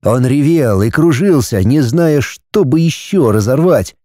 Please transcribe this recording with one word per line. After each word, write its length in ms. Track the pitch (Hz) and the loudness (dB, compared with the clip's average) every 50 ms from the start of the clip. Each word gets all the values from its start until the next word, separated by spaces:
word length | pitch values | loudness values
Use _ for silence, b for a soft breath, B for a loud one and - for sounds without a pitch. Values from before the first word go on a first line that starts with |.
| - | 0
Он 220 | - 113 127 127 | 0 0 0 0
ревел 560 | 127 131 143 143 147 165 165 143 117 101 95 101 | 0 0 0 0 0 0 2 0 0 0 0 0
и 80 | 117 | 0
кружился, 720 | - - 156 170 151 120 175 101 180 143 - - - 101 92 | 0 0 0 0 0 0 0 0 0 0 0 -2 -2 -2 0
не 180 | 104 131 156 | 0 2 0
зная, 400 | 139 113 113 170 170 160 151 147 | 0 0 0 0 0 0 0 0
что 440 | 123 - - - _ _ - 415 190 | -2 -4 -10 -18 _ _ -2 -2 0
бы 160 | 131 135 165 | 0 0 0
ещё 500 | 165 165 151 - - - - 196 147 113 | 0 -2 -2 -6 -10 -4 -2 0 2 2
разорвать 640 | 101 107 104 110 127 143 160 185 165 117 95 - - _ _ | 2 0 0 0 0 0 2 2 2 0 0 -4 -12 _ _